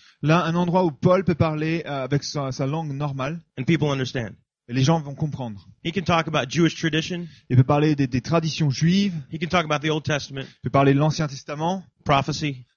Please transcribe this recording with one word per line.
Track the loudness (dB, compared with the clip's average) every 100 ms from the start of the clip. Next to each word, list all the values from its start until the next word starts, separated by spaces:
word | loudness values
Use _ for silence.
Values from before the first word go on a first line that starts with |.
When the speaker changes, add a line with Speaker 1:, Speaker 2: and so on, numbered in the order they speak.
| -20 _
Speaker 1:
Là, | 2 2
un | 2
endroit | 0 2 2
où | 2
Paul | 2 4 4
peut | 4
parler, | 2 2 0 -2 -2 -4
euh, | -6
avec | -2 -2
sa, | -2 -6 -6
sa | -4 -4
langue | -4 -6
normale. | -6 -6 -4 -6 -8 -10 -4
Speaker 2:
and |
people | 0 2 2
understand. | 0 -2 -4 -8 -10 _ _ -6
Speaker 1:
Et |
les | 0
gens | 2 2
vont | -2
comprendre. | -6 -6 -6 -10 -12 -18 -12
Speaker 2:
He | -6
can | -4
talk | 0 0 2
about | -2 0
Jewish | 2 2
tradition. | 2 -2 -2 -2 -6 -10 -14 2
Speaker 1:
Il | 4
peut |
parler | 4 4 2
des, | 2 0
des | -2
traditions | 0 0 0 -2 -2
juives. | 2 2 2 0 -2 -8
Speaker 2:
He | -8
can | -2
talk | 0 0
about | -2 0
the |
Old | -2
Testament, | -2 -4 -4 -12 -12
Speaker 1:
Il | -10
peut | 0
parler | 4 6
de | 6
l'Ancien | 4 0 -4
Testament, | -8 -10 -6 -4 -4 -8 _
Speaker 2:
prophecy, | 2 2 2 -4 -4 -6 -14